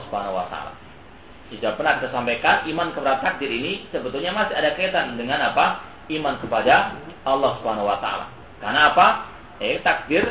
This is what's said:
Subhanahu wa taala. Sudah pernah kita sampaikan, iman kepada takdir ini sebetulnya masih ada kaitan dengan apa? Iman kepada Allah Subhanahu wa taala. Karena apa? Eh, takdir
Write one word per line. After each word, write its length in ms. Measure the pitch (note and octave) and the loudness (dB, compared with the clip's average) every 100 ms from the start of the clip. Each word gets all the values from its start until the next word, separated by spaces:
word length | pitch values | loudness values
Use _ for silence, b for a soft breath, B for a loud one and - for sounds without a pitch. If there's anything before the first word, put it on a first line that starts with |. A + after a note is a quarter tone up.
| - | -4
Subhanahu 320 | G2+ G2 F#2 | -6 -4 -4
wa 80 | F2+ | -4
taala. 320 | E2 C#2+ - - - - - - - - | -8 -12 -14 -18 -20 -20 -20 -20 -20 -16
Sudah 240 | G#2+ A2 - | -4 -4 0
pernah 240 | D3+ C#3+ | 0 0
kita 160 | C3 B2+ | -2 -2
sampaikan, 480 | A#2+ A#2 D#3+ - D#3+ | -2 0 2 2 0
iman 240 | D#3+ E3 D3+ | -4 -4 -2
kepada 240 | C3+ C3 | 0 0
takdir 320 | F3+ - C#3 | 0 -2 -4
ini 320 | A#2 D3 G3+ - | -4 -4 -6 -6
sebetulnya 400 | - B2+ - F3+ | -6 -4 -4 -4
masih 240 | G#3 G3+ B2+ | -2 -2 0
ada 160 | D3+ C#3+ | 0 0
kaitan 400 | F#3+ F#3 B2+ A#2 | 0 0 -2 -4
dengan 240 | A#2+ D3 | -4 0
apa? 400 | B2 E3 F3+ - - - - | 2 4 2 0 -8 -16 -8
Iman 320 | D#3 D3 B2+ | -4 -2 -4
kepada 560 | A2+ A2+ A2 A#2 G2+ - - - C3+ | -2 2 6 6 4 -4 -14 -8 0
Allah 320 | C3+ C3 B2 | 2 2 0
Subhanahu 240 | A#2+ G#2+ | -4 -2
wa 160 | G2+ G2 | 0 0
taala. 320 | A2 F#2+ - - - - | -2 -4 -8 -14 -20 -10
Karena 320 | G#2 C3 D3+ F3+ | -2 6 6 8
apa? 120 | G#3 A3 - - - - | 6 4 -4 -16 -18 -6
Eh, 160 | G#2 D#3+ | -4 0
takdir 400 | F3+ - - D#3+ G#3 | 0 0 0 0 0